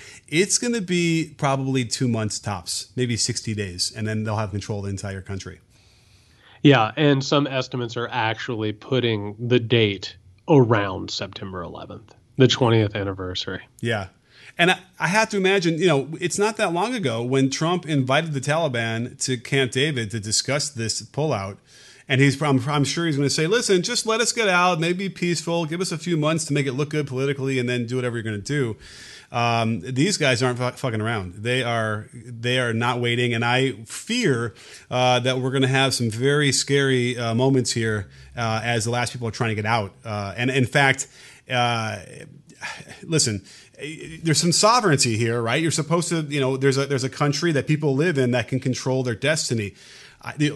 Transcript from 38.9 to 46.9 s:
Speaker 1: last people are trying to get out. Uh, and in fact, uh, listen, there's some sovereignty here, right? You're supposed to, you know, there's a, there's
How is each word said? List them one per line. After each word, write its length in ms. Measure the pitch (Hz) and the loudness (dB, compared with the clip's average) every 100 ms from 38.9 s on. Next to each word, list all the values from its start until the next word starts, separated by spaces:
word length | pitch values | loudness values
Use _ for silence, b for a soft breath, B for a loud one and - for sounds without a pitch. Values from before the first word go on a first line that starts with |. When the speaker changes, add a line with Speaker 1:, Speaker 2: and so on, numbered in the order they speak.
Speaker 1:
last 200 | 120 120 | -2 -4
people 160 | 123 117 | -4 -8
are 40 | |
trying 200 | - 117 | -4 -2
to 40 | 107 | -2
get 120 | 107 | 0
out. 260 | 117 98 - | 0 -2 -10
Uh, 300 | 117 104 101 92 | -8 -6 -6 -4
and 140 | 123 | 0
in 160 | 135 120 | 0 2
fact, 420 | 147 135 - - B B B - | 4 2 2 -4 B B B -4
uh, 460 | 127 120 117 110 104 - - - - - - B B - - | 0 0 0 -4 -8 -12 -18 -20 -20 -20 -16 B B -16 -18
listen, 400 | - 160 - 101 B B B - 143 160 - 160 | -2 0 2 -2 B B B -16 -14 -12 -14 -6
there's 160 | 165 147 | 0 2
some 120 | 175 | 4
sovereignty 640 | - 208 247 214 139 123 110 | 4 6 6 6 4 4 2
here, 220 | 113 120 | 0 0
right? 220 | 113 135 | 0 0
You're 80 | 165 | 0
supposed 400 | - 143 170 165 | 0 0 0 0
to, 120 | 170 | -2
you 180 | 147 147 | -2 -2
know, 180 | 131 131 | 0 2
there's 200 | 139 131 | 2 2
a, 100 | |
there's 160 | 139 | 0